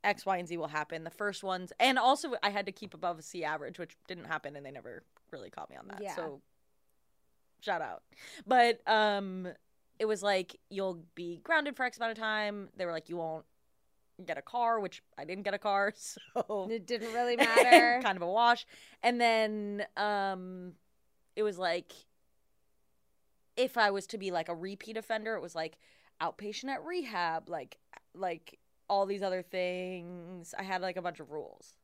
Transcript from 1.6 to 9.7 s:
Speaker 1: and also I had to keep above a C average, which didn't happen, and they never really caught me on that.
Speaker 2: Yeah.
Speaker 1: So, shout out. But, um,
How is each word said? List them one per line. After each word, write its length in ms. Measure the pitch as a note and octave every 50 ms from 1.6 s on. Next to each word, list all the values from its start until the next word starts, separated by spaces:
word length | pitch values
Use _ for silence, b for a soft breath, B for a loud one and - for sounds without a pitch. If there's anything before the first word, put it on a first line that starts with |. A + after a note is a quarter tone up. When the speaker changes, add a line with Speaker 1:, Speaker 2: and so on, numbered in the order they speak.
| F#3 F3 - -
Speaker 1:
and 180 | A#3 C4+ B3+ B3+
also 340 | A3+ B3+ C#4 C#4 - D4 A#3+ - -
I 60 | G3+
had 160 | G3+ G#3 G3
to 40 | G3
keep 220 | F#3+ - G#3+ F#3 -
above 260 | D#3 F#3 F3 F3 D#3+
a 20 |
C 220 | D#3+ - - F3 D#3+
average, 360 | D3+ D#3 D3+ D3 - F3+ -
which 180 | E3+ D#3+ - _ _
didn't 180 | - F#3 F3 -
happen, 300 | - D#3+ D#3 - D3 D3
and 100 | C#3+ C#3+
they 60 | C3+
never 320 | C#3+ D#3 - B2 G#2+ - _ _ _ _ _ _
really 180 | - C#3 G2+ F2+
caught 200 | - - D2+ -
me 60 | C2
on 120 | B1 - G3
that. 120 | - -
Speaker 2:
Yeah. 140 | G#3 G3 D#3+
Speaker 1:
So, 260 | F3 E3 D#3 C#3 C3+ _ _ _ _ _ _ _ _ _ _ _ _ _ _ _ _ _ _ _ _ _ _ _ _
shout 200 | - G#3 F#3 E3
out. 220 | D#3 G#2+ F2 - _ _ B B B B B B B
But, 360 | G3 B3+ B3 A#3+ A#3 A3+ A#3 _
um, 600 | - A3 G#3+ G#3+ G#3+ G3+ G3+ G3 F#3+ F#3 F#3 F3+ F3+ - - _ _